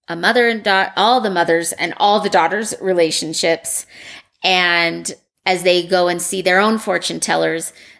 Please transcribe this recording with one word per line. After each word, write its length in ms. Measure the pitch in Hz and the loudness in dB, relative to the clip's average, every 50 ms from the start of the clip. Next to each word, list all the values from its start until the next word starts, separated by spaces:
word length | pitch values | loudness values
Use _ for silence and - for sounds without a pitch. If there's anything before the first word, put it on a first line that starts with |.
| _ - | _ -12
a 80 | 170 | -8
mother 320 | 170 185 214 233 247 240 233 | -2 0 0 2 2 2 2
and 140 | 226 214 | 0 -2
da-, 280 | 208 208 190 190 - - - | 0 0 2 2 0 0 0
all 240 | 170 202 226 254 254 | 0 2 4 2 2
the 80 | 220 202 | 0 0
mothers 420 | 185 175 170 170 165 170 170 - | 0 0 2 2 2 0 0 -4
and 220 | - - 165 165 - | -6 -6 -6 -6 -2
all 240 | - 202 202 208 208 | 0 2 2 2 2
the 80 | 190 196 | 0 2
daughters' 460 | 196 175 160 170 190 214 220 - - - | 2 2 2 2 0 -4 -6 -6 -8 -6
relationships. 1080 | - 190 185 175 165 156 - - 165 156 160 - - 165 165 - - - - - - _ - - - - - - - _ _ _ - | -4 -2 2 2 2 0 0 -4 -6 -4 -4 -2 0 0 0 -2 -4 -6 -8 -8 -8 _ -20 -20 -20 -20 -20 -20 -20 _ _ _ 0
And 680 | 190 185 180 180 175 170 170 170 170 170 170 170 - - - _ _ _ _ - | 0 2 2 2 2 2 2 0 0 -2 -4 -10 -10 -12 -14 _ _ _ _ -2
as 160 | 190 185 175 | -2 0 2
they 240 | 185 180 180 180 175 | 4 2 2 2 2
go 220 | 175 185 180 175 175 | 0 2 2 2 2
and 120 | 175 175 | 0 -2
see 220 | 180 - 196 185 | -4 -4 -4 -2
their 180 | 175 185 180 190 | 0 2 2 4
own 180 | 208 220 226 220 | 2 2 0 0
fortune 420 | - 214 180 175 - - 170 165 | -2 -2 -4 -4 -4 -6 -6 -6
tellers, 520 | - - 165 165 165 160 160 165 - - - - - - - | -4 -2 0 0 0 -2 -2 -4 -6 -10 -12 -16 -20 -20 -20